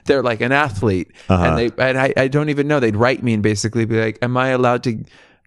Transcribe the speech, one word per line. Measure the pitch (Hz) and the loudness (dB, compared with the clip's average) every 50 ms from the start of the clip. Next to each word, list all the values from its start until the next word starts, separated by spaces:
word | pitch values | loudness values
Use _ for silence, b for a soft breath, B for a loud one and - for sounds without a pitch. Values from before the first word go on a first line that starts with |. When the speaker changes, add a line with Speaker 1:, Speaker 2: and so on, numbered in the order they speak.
| B | B
Speaker 1:
they're, | - 139 135 | 0 0 0
like, | 120 123 113 104 | 0 0 -2 -2
an | 117 123 | -2 0
athlete | 139 143 151 127 95 95 123 107 95 90 - - B B B B | 0 0 0 0 -2 -2 0 0 0 0 -2 -6 B B B B
Speaker 2:
Uh-huh. | 95 90 87 | 2 2 2
Speaker 1:
and | 82 78 113 | 2 2 0
they, | 120 117 - - 127 | 0 -2 0 0 0
and | 131 127 131 | 0 2 0
I, | 135 135 - | 0 0 0
I | 127 135 135 | 0 0 0
don't | 139 147 151 151 | 0 -2 -2 0
even | 143 143 139 147 | -2 -2 0 0
know. | 151 143 | 0 2
They'd | 123 110 107 | 2 2 2
write | 104 120 127 135 - 127 | 2 2 2 0 0 0
me | 120 113 | -2 0
and | 104 | 0
basically | 101 107 107 104 - 107 - 117 113 | 0 0 0 0 -2 -2 -2 -2 -2
be | 107 113 110 | 0 0 -2
like, | 113 110 110 - | -2 -2 -4 -4
"Am | 123 123 123 | -4 -4 -2
I | 127 127 131 | -2 0 0
allowed | 131 127 127 120 123 123 - | 0 2 2 2 2 0 -2
to | 127 110 110 - b b b b b b b b | -4 -6 -6 -8 b b b b b b b b